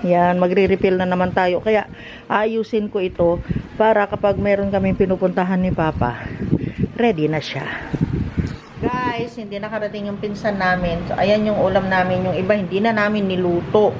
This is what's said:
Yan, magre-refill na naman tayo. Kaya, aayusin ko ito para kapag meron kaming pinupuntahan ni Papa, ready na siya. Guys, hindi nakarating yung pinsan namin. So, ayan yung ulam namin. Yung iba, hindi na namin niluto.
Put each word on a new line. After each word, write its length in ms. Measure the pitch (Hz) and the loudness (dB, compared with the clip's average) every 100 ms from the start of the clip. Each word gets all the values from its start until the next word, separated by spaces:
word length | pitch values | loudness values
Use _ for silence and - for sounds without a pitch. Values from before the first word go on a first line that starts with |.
| 180 | 2
Yan, 320 | 175 175 180 | 4 4 4
magre-refill 600 | 180 185 190 190 190 185 | 2 4 2 4 2 2
na 100 | 185 | 0
naman 240 | 180 180 | 0 0
tayo. 240 | 202 180 175 | 2 2 0
Kaya, 320 | 214 214 - - - - - | 2 0 0 -14 -18 -18 -2
aayusin 640 | 175 214 226 214 220 208 | 0 0 -2 -2 -2 -2
ko 100 | 202 | -2
ito 400 | 185 - 170 175 - - - - | -4 0 0 0 -2 -6 -6 0
para 240 | 214 214 202 | 4 4 2
kapag 320 | 208 208 196 | 0 0 2
meron 320 | 202 202 202 | 2 2 2
kaming 240 | 196 190 | 0 0
pinupuntahan 640 | 185 190 185 185 180 185 190 | 2 0 2 0 0 0 0
ni 160 | 185 | 0
Papa, 540 | - 160 151 120 117 - - - - - - - | 0 0 0 -2 -2 -10 -8 -2 0 -2 -4 -6
ready 320 | - 247 170 151 | 0 0 2 0
na 160 | 156 | -2
siya. 240 | - 135 - - - - - - - - - - - - | -4 -8 -8 -10 -8 -4 -2 -2 -4 -4 -4 -6 -14 -6
Guys, 560 | 226 247 247 233 233 240 | -4 -2 -2 -4 -6 -8
hindi 160 | 208 202 | -10 -8
nakarating 540 | 214 220 208 208 202 | -6 -6 -6 -6 -8
yung 100 | 202 | -6
pinsan 400 | 208 202 220 196 | -8 -4 -4 0
namin. 400 | 185 180 175 170 175 | 0 0 0 -2 -4
So, 80 | - | 0
ayan 320 | 196 214 214 | 2 4 2
yung 80 | 202 | 2
ulam 320 | 185 190 190 | 2 2 2
namin. 400 | 190 180 185 185 | 2 2 0 0
Yung 80 | 160 | -2
iba, 160 | 185 | 2
hindi 240 | 208 180 185 | 0 0 0
na 160 | 226 | 2
namin 320 | 214 208 214 190 | 2 0 0 0
niluto. 640 | 185 180 175 170 208 208 - | 0 2 0 2 4 4 2